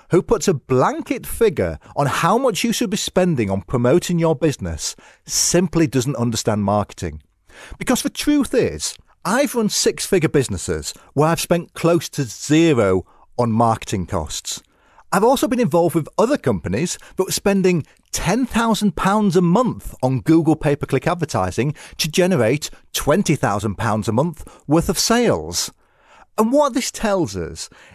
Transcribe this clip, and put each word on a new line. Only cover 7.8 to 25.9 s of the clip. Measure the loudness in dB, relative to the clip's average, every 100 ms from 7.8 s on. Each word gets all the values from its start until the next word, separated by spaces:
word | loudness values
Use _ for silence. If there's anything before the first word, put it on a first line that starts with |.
| -2 -2
the | -2
truth | -4 0 0 2
is, | 0 0 -2 -8 -10 _ _
I've | -2 0 0
run | 0 -2
six-figure | 0 -2 -2 0 0 2
businesses | 2 0 -4 -6 -6 -6 -14 -6
where | 0 2
I've | 0
spent | 0 -2 -2
close | -2 0 2 0
to | -6
zero | -8 -8 0 4 4 4 4 2 -2 _ _ -2
on | 0
marketing | 2 2 2 -2 -6 -4
costs. | -6 -6 -8 -10 -12 -16 _ _ _ -4
I've | 2
also | 4 2 2
been | 0
involved | 2 2 2
with | 0 -2 0
other | 0 2
companies | 0 -2 -2 -2 -4 -6 -8 -6
that |
were | -4
spending | -2 0 2 2 2 -2 _ _
ten | -6 -2 0
thousand | 0 0 0 2 0 0
pounds | 0 2 2 2
a |
month | 4 2 0 -4 -10 -4
on | -2 0
Google | 4 4 4 2
pay-per-click | 0 -2 -2 -2 -2
advertising | -2 -2 -2 -2 -2 -4 -4 -12 -8
to | -4
generate | 0 2 2 2 0 -4 -14 _
twenty | -4 0 2 2 0
thousand | 0 -2 -4 -4
pounds | -2 -2 0
a |
month | 0 -2 -4 -14 -16 -2
worth | 0 0
of | -2
sales. | 0 2 2 0 -4 -6 -8 -10 _